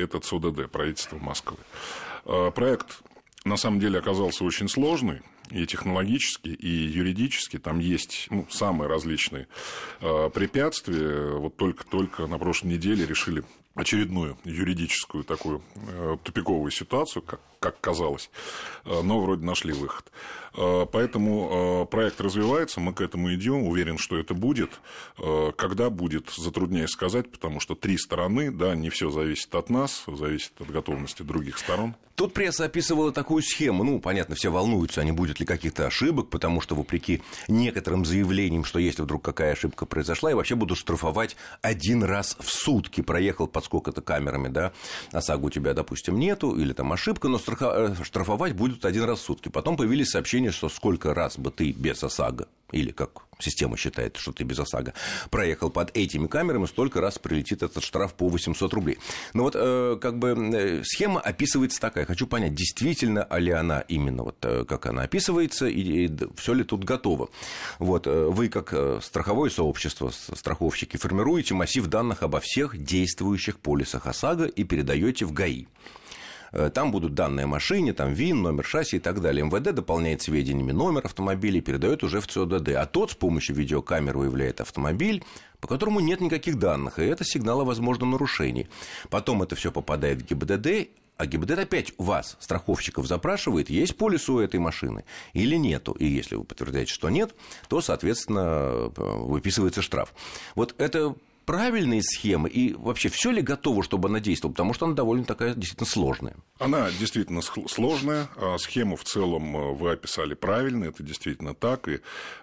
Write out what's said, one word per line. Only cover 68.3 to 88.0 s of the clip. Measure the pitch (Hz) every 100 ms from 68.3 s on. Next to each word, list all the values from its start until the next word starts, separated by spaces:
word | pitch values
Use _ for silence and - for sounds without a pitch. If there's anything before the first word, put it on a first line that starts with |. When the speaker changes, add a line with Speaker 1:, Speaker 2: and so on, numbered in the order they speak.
| 92 117
Speaker 2:
как, | 104 -
э, | 73 69 55
страховое | - - 92 110 147
сообщество, | - 78 - - - 64
с-, | - - -
страховщики, | - 78 82 - - -
формируете | - 95 123 170 -
массив | 95 85 131 90
данных | 107 117 101
обо | 78 73
всех | - 127 143 101
действующих | 71 92 92 - 95 98 - -
полисах | 73 71 67 62 65
осаго | 60 139 170
и | 160 -
передаете | 92 80 69 71 107 131
в | 92
гаи. | 73 92 64 62 _ - - - - - - -
Э, | - 76
там | 73 143
будут | 101 80
данные | 69 78 69
о | 71
машине, | 73 - 196 147
там | 95 69
вин, | 76 165 147
номер | 87 71
шасси | - 156 151 92
и |
так | - 98
далее. | 85 71
М | 76
В | 95
Д | 170
дополняет | 156 - 82 82 78
сведениями | - 76 67 69 65
номер | 73 175 147 -
автомобиля | - 98 95 104 90
и |
передает | - 67 87 156
уже | 85 98
в | -
Ц | 95
О |
Д | 90 92
Д. | 73
А | 67
тот | - 170 220
с |
помощью | - 92 80 - 71
видеокамер | 69 73 - 85 71 67
выявляет | 67 65 65 -
автомобиль, | 57 - 71 92 202 208 - - - -
по | -
которому | 131 214 208
нет | 160 185
никаких | 175 156 - 135
данных, | 92 71 67 -
и |
это | 90 160
сигнал | 143 139 113 127
о |
возможном | 131 113 120 120